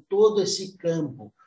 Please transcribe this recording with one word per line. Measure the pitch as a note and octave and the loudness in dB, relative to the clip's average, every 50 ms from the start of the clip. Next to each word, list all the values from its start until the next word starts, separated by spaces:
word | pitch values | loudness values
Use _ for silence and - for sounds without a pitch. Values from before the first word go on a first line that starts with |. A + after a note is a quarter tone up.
| - | -8
todo | _ G3 G3+ G#3+ G#3+ G#3 G3+ | _ 2 4 4 4 4 2
esse | F#3 F3+ - - F#3+ - - | 0 0 -4 -6 -8 -10 -12
campo, | - - E3+ E3 E3 D#3 C3+ A2+ - G#2+ G#2+ - _ _ | -6 -4 -4 -2 -2 -4 -6 -8 -12 -18 -20 -20 _ _